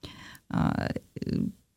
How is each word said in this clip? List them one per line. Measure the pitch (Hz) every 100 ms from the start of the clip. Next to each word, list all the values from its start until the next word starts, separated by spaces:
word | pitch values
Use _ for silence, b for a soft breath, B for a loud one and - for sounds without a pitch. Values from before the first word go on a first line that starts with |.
| B B B B -
А, | - - - - - - - - - - - _